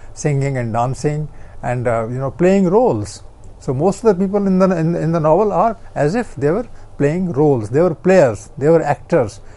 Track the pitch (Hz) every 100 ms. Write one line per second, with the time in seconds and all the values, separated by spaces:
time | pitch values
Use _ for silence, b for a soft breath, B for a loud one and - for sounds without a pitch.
0 | B B 151 139 139 131 117 110 127 131
1 | 151 151 151 B B B 127 123 120 113
2 | 113 127 135 - 180 196 180 208 247 113
3 | 101 - - - - - - 131 180 -
4 | 226 180 196 202 196 185 185 175 160 170
5 | 160 165 151 165 214 170 226 208 B B
6 | 147 226 220 - 143 190 240 B B -
7 | 143 175 180 139 151 127 104 135 180 -
8 | 175 185 135 104 - - 143 165 147 143
9 | - 165 110 - B